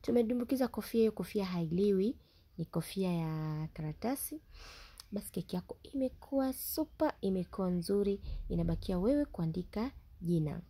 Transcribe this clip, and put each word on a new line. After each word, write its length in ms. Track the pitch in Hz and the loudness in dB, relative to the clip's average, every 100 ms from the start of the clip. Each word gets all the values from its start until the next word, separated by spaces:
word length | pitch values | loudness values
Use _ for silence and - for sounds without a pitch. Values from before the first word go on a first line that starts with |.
Tumedumbukiza 640 | - 240 220 247 240 262 247 | 4 4 4 0 0 0 0
kofia, 320 | - - 226 | -2 -2 4
hiyo 120 | 220 | 4
kofia 340 | 214 180 214 185 | 2 -4 -2 0
hailiwi, 720 | 175 165 170 202 190 202 - - - - - | -2 0 4 4 4 2 0 -12 -20 -18 -8
ni 80 | 165 | -4
kofia 480 | 170 - - 190 | -4 -4 -2 0
ya 540 | 170 160 156 156 151 156 | 2 0 -2 -2 -2 -4
karatasi. 680 | - 156 151 233 277 - 302 - - - - - - - | -6 -6 -4 -4 -4 -6 -10 -14 -20 -18 -18 -20 -20 -8
Basi 200 | 208 - | -8 -4
keki 240 | - - 180 | -6 -4 -6
yako 220 | - - | -6 -16
imekuwa 720 | - 277 262 - - 277 262 | -8 -2 -2 -2 -2 0 0
super, 600 | 262 - - 302 - 311 - | -2 -4 -2 -4 2 0 2
imekuwa 480 | 196 185 175 - 185 | 0 0 -2 -2 0
nzuri, 520 | 180 170 202 202 202 - - - | 0 2 2 2 0 -4 -6 -2
inabakia 500 | 170 170 165 - 185 | 0 2 0 0 2
wewe 260 | 202 294 294 | 4 4 2
kuandika 680 | - 165 170 180 208 247 - - - | 0 -2 -2 -4 -4 -4 -6 -20 -8
jina. 400 | 170 170 151 - - | 0 2 2 -4 -10